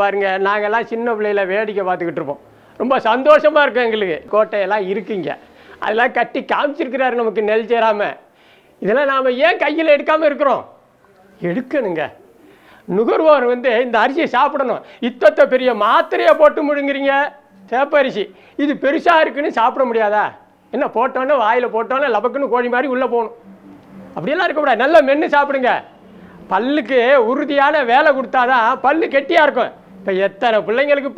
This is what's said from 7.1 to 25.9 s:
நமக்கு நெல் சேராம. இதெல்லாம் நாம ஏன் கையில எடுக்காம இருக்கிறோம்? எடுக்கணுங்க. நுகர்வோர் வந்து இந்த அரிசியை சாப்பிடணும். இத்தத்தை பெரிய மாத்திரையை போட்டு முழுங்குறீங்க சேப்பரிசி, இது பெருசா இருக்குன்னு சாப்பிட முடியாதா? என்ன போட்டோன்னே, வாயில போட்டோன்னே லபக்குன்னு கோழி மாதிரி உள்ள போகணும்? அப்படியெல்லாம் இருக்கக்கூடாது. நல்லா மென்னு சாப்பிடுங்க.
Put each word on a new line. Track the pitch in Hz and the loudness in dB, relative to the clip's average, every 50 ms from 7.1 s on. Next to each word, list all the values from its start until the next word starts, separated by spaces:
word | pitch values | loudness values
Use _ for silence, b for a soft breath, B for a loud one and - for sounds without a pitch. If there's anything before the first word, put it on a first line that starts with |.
| 240 240 233 | -2 -2 -2
நமக்கு | 220 196 202 214 208 | -2 -2 -2 -2 0
நெல் | 214 226 233 208 240 | 0 -2 -2 0 0
சேராம. | 233 220 226 214 208 202 156 135 - - _ _ b b b b b b b b b - | 0 2 2 0 0 -2 -6 -6 -10 -16 _ _ b b b b b b b b b -4
இதெல்லாம் | 185 214 269 294 277 269 | -2 0 0 0 0 0
நாம | 269 262 262 247 240 285 | 0 0 0 0 2 2
ஏன் | 339 370 - - | 0 0 0 -2
கையில | 294 302 311 330 320 294 | -4 -2 0 2 2 2
எடுக்காம | 285 294 - 311 311 320 302 | 2 2 0 0 0 0 0
இருக்கிறோம்? | 285 240 294 277 233 160 - - - - _ _ _ _ _ _ _ _ _ _ _ - - 175 | 0 0 0 0 0 -2 -4 -8 -18 -20 _ _ _ _ _ _ _ _ _ _ _ -8 -6 -4
எடுக்கணுங்க. | 170 240 247 - - 285 240 196 175 156 147 127 - - - - _ _ b b b b b b b b b b 180 | -4 -4 -4 -4 -4 -4 -2 -2 -2 -4 -6 -6 -8 -14 -20 -20 _ _ b b b b b b b b b b -2
நுகர்வோர் | 196 233 226 - - 320 311 302 277 247 240 247 | 0 0 0 0 2 4 4 4 4 4 2 -2
வந்து | 247 240 262 226 220 262 | 0 0 0 0 0 0
இந்த | 247 233 226 214 | 0 0 0 0
அரிசியை | 269 269 320 311 - - | 0 0 0 -2 0 0
சாப்பிடணும். | 240 269 285 302 285 277 247 202 147 - B B B B 240 | 0 0 0 0 -2 -4 -4 -4 -6 -8 B B B B -6
இத்தத்தை | 247 - - 311 302 - 285 233 240 | -2 2 2 4 4 4 4 4 2
பெரிய | 254 254 254 240 208 208 | 2 2 0 0 0 2
மாத்திரையை | 214 247 320 320 - - 339 339 339 302 294 | 2 2 2 2 0 -2 0 4 4 4 6
போட்டு | 311 294 - - 311 | 6 4 4 2 -2
முழுங்குறீங்க | 285 294 285 277 277 277 277 277 277 269 277 285 285 - - - _ _ - - - | -2 -2 -2 -2 -4 -4 -2 0 0 0 0 0 -2 -4 -10 -20 _ _ -20 -12 -6
சேப்பரிசி, | 233 247 277 285 311 294 269 262 180 208 196 - - b b b b b 285 | -2 -2 0 2 2 2 2 0 -2 -6 -6 -8 -10 b b b b b -2
இது | 294 277 196 - | -2 -2 -2 -2
பெருசா | 262 285 320 - 349 339 320 320 | -2 -2 0 2 4 4 4 4
இருக்குன்னு | 302 226 269 294 359 - 247 | 2 0 -4 -6 -4 -2 0
சாப்பிட | 226 247 - 277 262 247 | 0 0 0 0 -2 0
முடியாதா? | 226 226 220 208 208 214 196 143 131 - - _ _ _ _ _ - | 0 0 0 0 0 0 -2 -2 -4 -10 -20 _ _ _ _ _ -6
என்ன | 233 285 233 - | -4 -4 -2 -2
போட்டோன்னே, | 220 240 262 262 254 262 262 302 269 226 | -2 -2 -2 -2 -2 -2 0 0 2 2
வாயில | 214 233 247 240 226 196 | 2 0 0 0 -2 -2
போட்டோன்னே | 220 226 220 254 262 294 277 226 | -4 -4 -2 -2 -2 -2 0 0
லபக்குன்னு | 208 208 247 220 277 285 233 220 | 0 -2 -2 -4 -4 -4 -2 -2
கோழி | 247 240 240 240 | -2 -2 0 -2
மாதிரி | 247 269 285 254 | -2 -2 -2 -2
உள்ள | 247 262 240 226 | -2 -2 -2 -2
போகணும்? | 240 233 - - - - - - - - - - - - - - - - - - | -2 -4 -4 -8 -16 -20 -20 -20 -20 -20 -20 -20 -20 -20 -20 -20 -20 -20 -16 -12
அப்படியெல்லாம் | - 156 208 294 349 370 | -8 -6 -4 -2 -2 -2
இருக்கக்கூடாது. | 339 269 302 302 285 240 208 240 | -2 -2 -2 0 0 0 0 2
நல்லா | 277 330 330 294 262 | 4 4 4 4 4
மென்னு | 277 294 339 330 294 | 2 0 0 0 2
சாப்பிடுங்க. | 285 285 269 277 269 254 233 190 143 - - | 0 0 0 -2 -2 0 0 0 -2 -4 -10